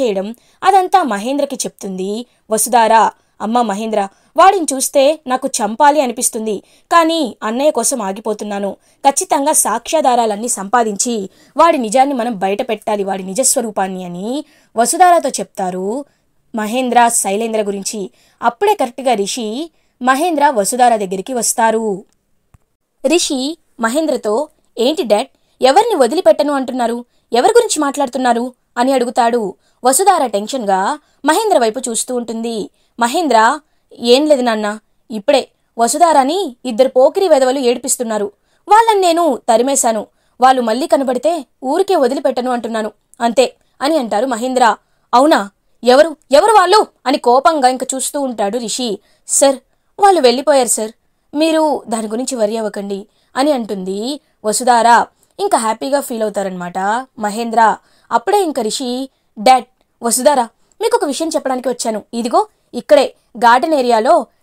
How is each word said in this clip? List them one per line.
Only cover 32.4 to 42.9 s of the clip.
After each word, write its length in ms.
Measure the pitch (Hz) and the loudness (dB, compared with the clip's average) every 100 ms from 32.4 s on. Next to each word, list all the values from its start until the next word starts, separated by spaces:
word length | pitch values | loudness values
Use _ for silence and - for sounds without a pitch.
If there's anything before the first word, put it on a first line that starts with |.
| 233 226 - _ _ - | -6 -8 -10 _ _ -4
మహేంద్ర, 600 | 233 294 320 233 226 294 _ _ _ - | -2 0 2 2 2 0 _ _ _ -8
"ఏం 280 | 240 247 302 | 2 4 4
లేదు 160 | 285 | 2
నాన్న, 360 | 247 220 208 214 _ _ _ | 2 -2 -4 -8 _ _ _
ఇప్పుడే 380 | 214 202 285 - _ _ - | -8 0 0 0 _ _ -4
వసుధారని 800 | 233 294 339 302 262 349 359 240 | -2 2 4 4 0 -2 -6 -8
ఇద్దరు 240 | 247 220 254 | -10 0 0
పోకిరి 400 | 254 269 302 381 | 4 2 2 2
వెధవలు 300 | 294 254 269 | 2 2 0
ఏడిపిస్తున్నారు, 720 | 247 240 262 - 233 214 202 - _ _ - | -2 -2 -4 -6 -4 -4 -6 -10 _ _ 2
వాళ్ళని 320 | 415 453 415 | 4 4 2
నేను 380 | 370 330 330 247 - | 2 2 0 -2 0
తరిమేశాను. 580 | 226 254 277 - 214 - _ _ _ | 0 2 0 -2 -2 -8 _ _ _
వాళ్ళు 220 | 254 262 | 2 4
మళ్ళీ 240 | 233 233 339 | 0 -2 0
కనబడితే 600 | 302 262 247 302 339 262 _ | 0 0 -2 -2 -4 -8 _
ఊరికే 320 | 254 311 381 359 | -4 -2 0 2
వదిలిపెట్టను 540 | 254 262 294 254 247 | 2 0 -2 -2 -4
అంటున్నాను, 420 | 240 233 226 214 | -4 -4 -6 -6